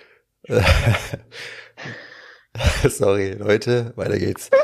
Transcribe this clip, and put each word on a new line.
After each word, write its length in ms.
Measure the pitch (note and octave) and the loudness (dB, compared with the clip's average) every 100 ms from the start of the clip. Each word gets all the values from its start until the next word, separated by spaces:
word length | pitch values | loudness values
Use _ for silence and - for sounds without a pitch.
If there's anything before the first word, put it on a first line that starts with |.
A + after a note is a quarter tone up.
| - _ _ _ - | -20 _ _ _ -4
<laughs> 80 | A2+ - - A#2+ G2+ - - - - - - - - - - - - - - _ - - - C#3 | 0 4 4 2 0 -2 -12 -14 -18 -16 -18 -20 -18 -16 -16 -18 -20 -20 -20 _ -2 0 2 0
Sorry, 440 | - G#2 G2+ G2 | 2 2 2 0
Leute, 600 | G2+ G#2 G#2+ A#2+ A#2+ A#2 - | -4 0 2 2 0 -2 -6
weiter 240 | F#2+ G2+ | -2 0
geht's. 300 | G2+ - - C5+ | -2 -4 0 2